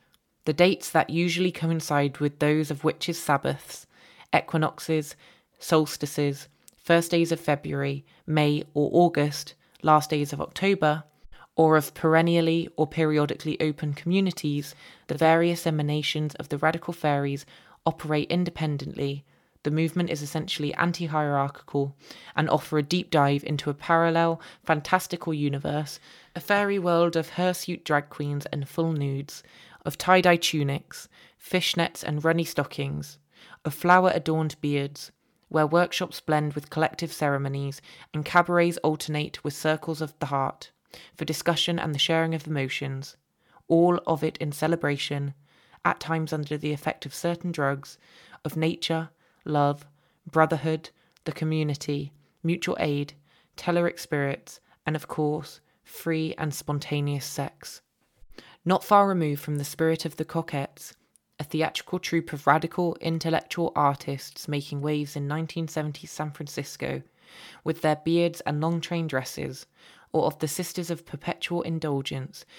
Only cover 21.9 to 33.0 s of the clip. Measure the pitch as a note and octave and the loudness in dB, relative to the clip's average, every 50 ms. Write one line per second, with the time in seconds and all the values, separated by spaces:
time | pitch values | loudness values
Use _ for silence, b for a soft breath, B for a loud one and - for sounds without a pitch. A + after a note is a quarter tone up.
21.9 | C#3 B B B B B B B B - D#3 - - D3+ - - D#3 D3+ C#3+ D3 | -6 B B B B B B B B -2 2 2 2 0 0 0 -2 0 0 0
22.9 | F3+ F3+ - - - D3+ C#3+ C#3 C#3+ C#3+ - - D3+ C#3+ - D3+ C#3+ - - - | 0 -2 0 2 2 4 4 4 2 0 0 -2 -4 -4 -2 -4 -6 -4 0 2
23.9 | E3+ E3 E3+ E3 E3 E3 E3+ E3 E3 D#3+ B B B B _ - D#3+ D3+ D3 - | 4 4 4 4 4 4 2 2 0 -2 B B B B _ 0 0 0 0 0
24.9 | - F#3 - - F#3 E3+ - E3 D#3+ D3 D3 C#3+ C#3 C#3 C#3+ D3+ D3 D3+ D3+ C#3+ | 0 0 0 -2 -8 -6 -4 -4 -2 0 0 -2 -2 -2 -2 -2 -2 -2 -4 -6
25.9 | - B B B B B B B B F3 - - G#3 G3+ G3+ G3 G3+ G3 F3 F3 | -10 B B B B B B B B -6 -2 2 2 2 2 2 0 0 2 2
26.9 | E3+ E3+ F3 E3+ E3 E3 D#3 - - - F3+ F#3 F3 - - - F3 - - - | 4 4 4 4 2 0 -2 -2 -2 0 0 0 0 -2 -4 -8 -8 -6 -2 0
27.9 | D3+ D3 D3 - - - D3 C#3+ C#3+ C#3+ C#3+ - - C#3+ C#3 - - - E3 E3 | 0 0 0 -2 -6 -6 -4 -4 -4 -4 -6 -6 -6 -6 -6 -4 -2 -2 0 0
28.9 | D#3+ D3 C#3+ C#3 C3+ C3+ C#3 - - - B B B B B B B B - - | 0 0 0 -2 -2 -4 -6 -10 -14 -18 B B B B B B B B -8 -8
29.9 | - - - F3+ F#3 F#3 F3+ F3+ F3 E3+ E3+ - - D3+ C#3+ C#3 C#3 C#3+ - - | -8 0 4 6 6 8 8 6 6 4 2 0 0 0 0 0 -2 -4 -6 -10
30.9 | - - - b b b b b b _ - - - F#3 - - - E3+ E3+ - | -16 -18 -18 b b b b b b _ -6 -2 -2 0 0 0 0 0 0 -2
31.9 | - - - - D3 D3+ C#3+ D#3+ E3 E3+ E3 - - - C#3 - - - C#3 C#3 | -2 -6 -6 -4 -4 0 2 2 2 2 0 -2 -2 -4 -4 -4 -4 -6 -6 -6
32.9 | C#3+ D3 | -6 -8